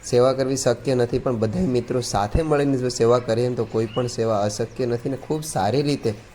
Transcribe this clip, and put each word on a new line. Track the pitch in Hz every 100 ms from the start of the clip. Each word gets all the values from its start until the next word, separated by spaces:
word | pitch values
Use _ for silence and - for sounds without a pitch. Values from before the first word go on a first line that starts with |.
સેવા | - 123 127
કરવી | 131 131 135
શક્ય | - 120 -
નથી, | 127 120 131
પણ | - 120
બધાય | 110 170 185
મિત્રો | 123 120 127
સાથે | 117 101 104 156
મળીને | 160 147 143 135
જો | 127
સેવા | 123 113 123
કરીએ | 120 113 123
ને, |
તો | 120
કોઈ | 113 113 110
પણ | 117 123
સેવા | 117 113 107
અશક્ય | 104 104 113 - 127
નથી | 120 139
ને | 131
ખૂબ | - 156
સારી | 156 143 107 127
રીતે | 147 139 113 107 -